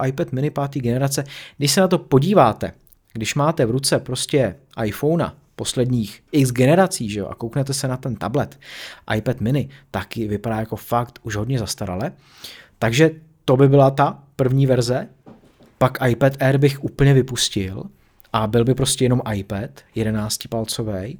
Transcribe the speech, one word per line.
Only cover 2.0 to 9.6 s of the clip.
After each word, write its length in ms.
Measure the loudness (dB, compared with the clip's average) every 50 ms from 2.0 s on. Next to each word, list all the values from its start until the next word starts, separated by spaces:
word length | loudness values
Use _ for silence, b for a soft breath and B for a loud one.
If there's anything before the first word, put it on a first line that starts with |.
| 2 4 4 4 4 6 6 6 6 6 4 0 -4 -8 -10 _ _ _ _ _ _ _ -10
když 220 | -8 -6 -4 -2
máte 300 | 0 0 2 2 2 0
v 60 | 0
ruce 280 | 0 0 0 0 0 0
prostě 560 | -2 -4 -6 -6 -4 0 0 2 2 0 -2 -8 _ _ _ -6 -4
iPhonea 480 | -4 -4 -2 -2 0 0 0 -2 -4 -6 _ _ _ _ -10
posledních 640 | -8 -6 -2 -2 0 0 0 0 -2 -4 -8 -14 _ _
x 200 | 2 2 2 2
generací, 580 | 2 2 4 4 4 4 2 2 0 -4 -6 -6
že 100 | -6 -6
jo, 80 | -6 -8
a 80 | -8
kouknete 380 | -10 -10 -6 -4 -4 -4 -4 -4
se 140 | -4 -4 -6
na 100 | -6 -6
ten 180 | -6 -8 -6
tablet, 440 | -6 -6 -4 -2 -2 -2 -4 -6 -14 B B B B B B B B B B -4 -2
iPad 240 | -2 -2 -4 -2
mini, 280 | -2 -2 0 -2